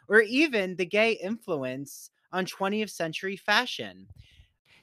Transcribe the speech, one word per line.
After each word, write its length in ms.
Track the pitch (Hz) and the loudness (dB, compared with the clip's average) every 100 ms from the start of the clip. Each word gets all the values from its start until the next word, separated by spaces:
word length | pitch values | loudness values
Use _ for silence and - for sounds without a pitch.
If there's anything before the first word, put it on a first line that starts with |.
| - | 4
or 120 | 208 | 4
even 520 | 208 254 320 233 185 | 6 4 2 2 -2
the 100 | 180 | -2
gay 280 | 180 208 226 | 0 2 2
influence 1000 | 220 180 226 - 156 131 131 143 - - _ _ | 2 -4 -6 -4 -2 -2 -6 -10 -16 -20 _ _
on 120 | 180 | -4
twentieth 460 | 185 - 196 208 214 | -4 -2 -2 -2 -4
century 460 | - 165 160 190 196 | -4 -6 -4 -8 -6
fashion. 720 | - 208 247 - 107 92 98 - - _ _ _ _ _ | 2 2 2 -6 -10 -14 -20 -20 -20 _ _ _ _ _